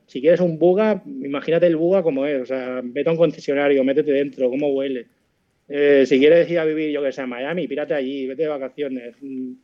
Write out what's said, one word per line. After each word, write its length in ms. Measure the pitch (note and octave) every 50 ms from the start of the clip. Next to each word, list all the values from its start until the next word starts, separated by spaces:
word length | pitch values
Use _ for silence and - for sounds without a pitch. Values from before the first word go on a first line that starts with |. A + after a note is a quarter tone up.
| _
si 160 | _ - C3+
quieres 180 | B2 D#3 F3 D#3
un 200 | F3+ F3 E3 D3+
buga, 420 | D#3+ F3 F3+ G3 A3 A3 G#3 F#3+ - D3
imagínate 580 | C#3 C3 C3 C#3 C#3 C#3 C3+ - D#3+ E3+ E3+
el 100 | F3 E3
buga 280 | D#3 E3 E3+ F#3+ G3 E3+
como 240 | E3 C#3+ C3+ C3+ D3+
es, 120 | D3 C3 B2
o 20 |
sea, 360 | A#2+ C3 C3 B2+ B2+ B2+ B2+ B2
vete 260 | B2 A#2+ C#3+ C#3+ E3
a 40 | E3
un 40 | D#3+
concesionario, 640 | E3+ D#3 D3+ - - - C#3 C#3 C#3+ C#3+ C#3+ C3+ B2+
métete 280 | C3+ C#3 D3 D3 D3
dentro, 360 | C#3 C#3 C#3+ C#3+ B2+ - C3 B2
cómo 160 | B2 C#3 D3+ D3 C#3
huele. 340 | C3+ C3+ C#3 C3+ A#2+ A2+ - _ _ _ _ _ _ _ _ _ _ _ -
Eh, 340 | C#3+ C#3+ C#3+ C#3+ C#3+ C#3 C3+
si 140 | B2+ D3 C3
quieres 280 | C3+ D3+ E3 E3+ E3 -
ir 80 | E3+ E3+
a 60 | D#3+
vivir, 260 | D#3 D#3 D#3 D#3 D3+
yo 100 | D3 C#3+
que 100 | C#3+ C3+
sé, 100 | B2+ -
a 60 | C3+ B2+
Miami, 400 | A#2+ A#2+ C3 C#3+ E3 F3+ D#3 A#2+
pírate 280 | C#3 C#3+ D3 C#3+ E3
allí, 320 | D3 C3 C3 C#3 C#3 C3 C3
vete 160 | C3+ C3 D#3+
de 40 | D3+
vacaciones, 640 | D3+ C#3 C3+ B2+ - - D3 C#3 C3 B2+ A#2 A#2+ A#2 _
mm, 320 | C#3 C#3 C3+ B2+ C3 B2+ B2+ -